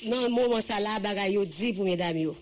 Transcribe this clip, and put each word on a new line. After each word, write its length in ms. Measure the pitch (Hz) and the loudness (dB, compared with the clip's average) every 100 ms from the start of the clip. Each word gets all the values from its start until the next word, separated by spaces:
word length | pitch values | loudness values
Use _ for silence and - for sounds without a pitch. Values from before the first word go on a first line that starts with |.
| 226 | -2
dans 140 | 247 | 0
le 80 | 240 | 2
moment, 320 | 240 247 226 | 2 2 2
ça 180 | 208 208 | 0 0
là, 220 | 208 220 | -2 -2
bagaille 320 | 202 202 196 | -2 -2 0
yo 120 | 202 | 0
dit 280 | 196 - 240 | 0 -2 -2
pour 120 | 190 | 0
mesdames 340 | 190 175 175 160 | 0 0 0 -2
yo. 180 | 160 - | -2 -6